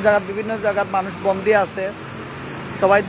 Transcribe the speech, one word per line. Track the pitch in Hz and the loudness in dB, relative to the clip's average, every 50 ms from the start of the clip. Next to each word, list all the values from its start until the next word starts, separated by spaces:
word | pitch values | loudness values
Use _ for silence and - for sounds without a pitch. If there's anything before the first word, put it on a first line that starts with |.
| 196 | 4
জায়গা, | 214 208 202 185 | 4 4 4 2
বিভিন্ন | 190 196 208 214 220 226 214 202 | -2 -4 -6 -4 -4 -4 -2 0
জায়গার | 208 196 202 202 196 196 | 0 0 0 0 0 0
মানুষ | 190 185 196 180 165 185 | -2 -2 -2 -6 -2 0
বন্দি | 196 190 190 185 214 214 202 190 | 0 0 2 2 4 4 4 2
আছে, | 165 - 196 190 196 214 - - - - - - - - - - - - - - - - - | 0 -2 -6 -6 -6 -6 -10 -12 -12 -12 -12 -12 -12 -12 -12 -12 -12 -12 -10 -10 -10 -2 2
সবাই | 196 190 196 208 196 | 4 4 6 4 4